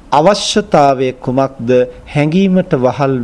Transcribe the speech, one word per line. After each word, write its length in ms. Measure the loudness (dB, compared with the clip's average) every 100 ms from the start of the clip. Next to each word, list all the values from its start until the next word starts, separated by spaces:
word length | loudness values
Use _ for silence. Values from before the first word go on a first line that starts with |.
| -4
අවශ්‍යතාවය 960 | 0 2 0 -2 -4 0 2 2 2 -2 -4 -4
කුමක්ද, 440 | -2 -2 -4 0 0 0 -6 -8 -2
හැඟීමට 580 | 0 0 0 0 0 0 0
වහල් 280 | 0 -2 -2